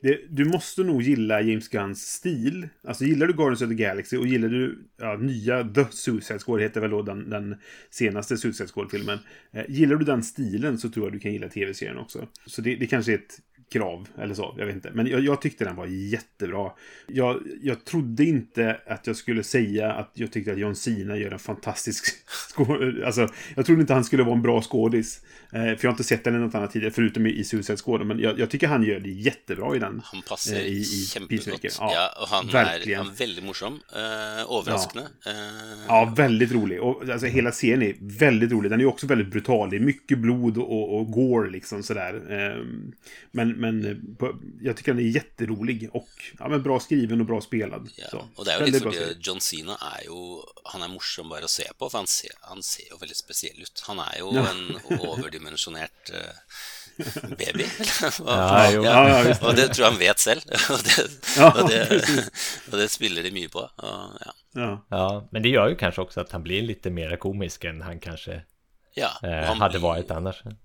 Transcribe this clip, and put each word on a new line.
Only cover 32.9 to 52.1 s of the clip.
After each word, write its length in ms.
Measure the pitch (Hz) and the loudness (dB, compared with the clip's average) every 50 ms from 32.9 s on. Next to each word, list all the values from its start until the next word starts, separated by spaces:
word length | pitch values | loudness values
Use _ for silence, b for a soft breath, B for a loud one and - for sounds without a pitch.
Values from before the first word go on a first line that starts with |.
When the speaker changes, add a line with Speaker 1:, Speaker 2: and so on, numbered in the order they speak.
| 101 98 | -4 -4
Speaker 2:
är, 40 | 101 | -4
han 80 | 98 98 | -8 -6
är 40 | 101 | -6
väldigt 260 | 131 117 92 85 90 | -6 -6 -6 -10 -10
morsom. 360 | 98 95 - 98 107 139 151 - _ - | -10 -10 -8 -8 -10 -10 -10 -16 _ -10
Eh, 600 | - 110 110 110 110 107 107 107 110 110 - 123 113 | -8 -8 -6 -6 -6 -8 -8 -8 -8 -6 -4 -4 -4
överraskande. 500 | 95 - - 98 92 92 - 113 135 147 - _ - | -2 0 -2 -2 -2 -4 -6 -10 -12 -12 -16 _ -10
Speaker 1:
Ja. 60 | 107 | -10
Speaker 2:
Eh, 60 | 104 107 104 107 107 110 110 113 110 104 104 - | -10 -8 -10 -12 -12 -14 -14 -14 -14 -14 -2 4
Speaker 1:
Ja, 260 | 117 113 113 113 113 | 6 6 6 6 4
väldigt 360 | 127 147 131 117 110 123 117 120 | 4 4 6 6 4 4 4 4
rolig. 300 | 120 104 98 90 90 110 | 2 2 2 -2 0 0
Och, 260 | 123 131 - - 127 | 0 -2 -2 -4 -6
alltså, 180 | 123 120 120 | -4 -2 -2
hela 260 | 123 120 131 120 120 113 | 0 2 2 2 2 0
serien 300 | - - 117 117 135 120 | 2 2 4 4 6 4
är 140 | 104 98 - 98 101 101 110 | 2 0 -2 -8 -12 0 4
väldigt 340 | 151 143 123 110 117 117 123 | 6 6 6 6 4 4 2
rolig. 180 | 110 107 101 | 2 2 2
Den 100 | 107 113 | 2 4
är 40 | 127 | 4
ju 40 | 135 | 4
också 180 | 120 - - | 2 0 0
väldigt 240 | 135 139 117 104 98 | 0 2 2 2 0
brutal. 400 | 92 107 101 - 127 110 104 95 | -2 -4 0 2 2 2 2 0
Det 60 | 95 | 0
är 40 | 101 | 2
mycket 380 | 110 139 139 - _ - 143 123 | 2 2 2 0 _ 0 0 2
blod 400 | 113 117 123 123 120 117 110 113 | 4 2 2 4 2 0 2 0
och, 140 | 120 - 117 | -2 -2 -2
och, 260 | 110 107 104 101 107 | -2 -2 0 0 -2
och 100 | 110 110 | -2 0
gore, 400 | 110 117 131 131 120 117 107 98 | 2 2 4 4 4 4 2 0
liksom, 320 | 92 95 - - - 101 101 | -4 -8 -10 -8 -10 -8 -6
sådär. 500 | - 113 104 92 87 95 - 87 76 104 | -4 -4 -4 -4 -6 -8 -8 -10 -8 -6
Ehm, 600 | 101 101 101 101 58 - 60 - 57 52 - - _ B B B B B B _ | -4 -4 -4 -4 -6 -8 -8 -10 -10 -12 -14 -16 _ B B B B B B _
men, 200 | 123 117 117 117 | 0 0 0 0
men, 320 | 110 117 113 113 110 107 | 0 -2 -2 -2 -2 -2
eh, 100 | 104 104 113 - - - - | -4 -6 -8 -10 -14 -8 -6
på, 160 | - - - - - - - - | -4 -4 -4 -8 -12 -18 -18 -8
jag 160 | 107 131 117 | -6 -4 -4
tycker 180 | - - - 131 | -4 -2 0 0
den 80 | 120 123 | 2 2
är 40 | 113 | 2
jätterolig 800 | 113 147 - - - _ 117 107 110 101 107 117 123 113 110 110 - | 0 0 -2 -4 -8 _ -4 -4 -4 -4 -4 -4 -4 -6 -6 -8 -8
och, 160 | 113 - _ _ _ - - - - | -8 -8 _ _ _ -18 -18 -16 -10
ja, 100 | - 131 | -6 -2
men 140 | 147 147 131 | -2 0 2
bra 180 | 139 131 123 | 2 0 0
skriven 400 | - - 156 147 123 113 113 117 | 2 2 2 2 2 4 4 2
och 60 | 113 | 2
bra 140 | 110 117 110 | 2 0 -4
spelad. 480 | 101 - - 113 107 98 - 107 - 117 - | -4 -2 -2 -2 -2 -2 -6 -10 -14 -14 -18
Speaker 2:
Ja, 80 | - - - | -16 -14 -12
Speaker 1:
Så, 140 | - - - - _ | -10 -10 -12 -12 _
Speaker 2:
och 80 | - 101 | -8 -4
det 60 | 101 80 | -2 0
är 20 | 87 | 2
ju 60 | 147 | 2
Speaker 1:
väldigt 100 | 139 131 | 4 4
Speaker 2:
lite 100 | - 101 | 4 2
Speaker 1:
bra 80 | 110 104 | 2 -2
Speaker 2:
för 80 | 85 | -2
det, 60 | 85 | -4
Speaker 1:
serie. 120 | 82 85 85 82 | -6 -8 -8 -8
Speaker 2:
John 180 | 90 92 95 | -8 -6 -4
Cena 320 | - - 87 78 80 85 101 - - 73 - - | -4 -4 -4 -6 -8 -10 -10 -10 -10 -12 -12 -12
är 60 | - | -12
ju, 380 | 82 82 90 90 90 90 - - - - - _ | -12 -14 -12 -12 -12 -14 -14 -16 -18 -20 -20 _
han 180 | - - 95 87 | -16 -12 -10 -10
är 60 | 85 | -10
morsom 400 | 95 90 - - - - 82 82 | -10 -10 -8 -8 -8 -8 -10 -12
bara 160 | 80 78 78 | -12 -10 -4
att 60 | 80 | -4
se 120 | - - - - - _ | -4 -4 -4 -8 -10 _
på, 120 | 135 135 | -10 -6
för 80 | - 113 | -6 -6
han 80 | 95 | -2
ser, 240 | 90 | -2